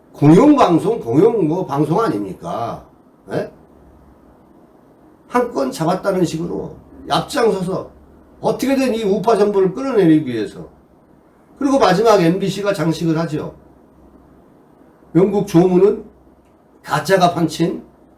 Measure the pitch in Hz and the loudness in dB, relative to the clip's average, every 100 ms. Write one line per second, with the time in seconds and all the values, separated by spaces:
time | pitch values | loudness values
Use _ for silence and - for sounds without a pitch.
0 | _ - 147 175 294 285 190 165 190 233 | _ 0 6 6 6 6 4 2 0 -4
1 | 117 127 214 233 160 175 170 139 151 180 | -2 2 2 2 -2 -2 -4 -2 0 0
2 | 226 104 98 87 87 98 117 76 - _ | -2 -2 -6 -12 -10 -8 -8 -10 -16 _
3 | _ _ - 120 214 - _ _ _ - | _ _ -10 -8 -8 -14 _ _ _ -20
4 | _ _ _ _ _ _ _ _ _ _ | _ _ _ _ _ _ _ _ _ _
5 | _ _ _ 247 247 - - - 160 180 | _ _ _ -4 -2 -4 -6 -4 -4 -2
6 | 196 185 175 160 170 - - - - - | -2 -2 -2 -2 -8 -8 -10 -14 -20 -18
7 | - 147 - 269 226 190 180 170 - - | -6 -4 -4 -2 0 -2 -4 -8 -10 -18
8 | _ - _ - 196 214 262 269 262 220 | _ -20 _ -8 -4 -2 -2 0 0 -2
9 | 214 190 175 208 208 196 190 254 269 226 | -2 -2 0 2 2 2 -2 -2 -4 0
10 | 175 156 127 117 98 - 85 _ _ _ | 4 2 0 -6 -6 -10 -20 _ _ _
11 | _ _ _ _ _ - 277 269 294 180 | _ _ _ _ _ -6 -2 2 2 2
12 | 226 208 165 190 196 185 202 196 160 156 | 4 4 4 0 -2 -4 -4 -2 -2 -2
13 | 170 160 165 147 135 - _ _ _ _ | -2 -2 -4 -6 -10 -14 _ _ _ _
14 | _ _ _ _ _ _ _ _ _ _ | _ _ _ _ _ _ _ _ _ _
15 | _ 160 202 202 - 165 185 180 202 233 | _ 0 2 0 0 2 4 4 4 2
16 | - _ _ _ _ _ _ _ - 147 | -8 _ _ _ _ _ _ _ -6 -4
17 | - 190 175 170 160 - 170 - - _ | 0 2 2 0 -4 -2 -4 -4 -12 _
18 | _ | _